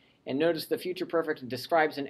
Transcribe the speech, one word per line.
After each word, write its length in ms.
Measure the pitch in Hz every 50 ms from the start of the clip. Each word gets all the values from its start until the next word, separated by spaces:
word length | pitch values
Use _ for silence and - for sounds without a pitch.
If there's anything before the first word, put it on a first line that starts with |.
| _ _ _ _ _
And 140 | - 127 139
notice 280 | 160 170 165 156 - -
the 100 | 160 156
future 280 | - 185 175 - 170
perfect 440 | - - 165 160 156 156 156 131 117
describes 480 | 127 123 - - 170 165 156 156 139 143
an 100 | 143 -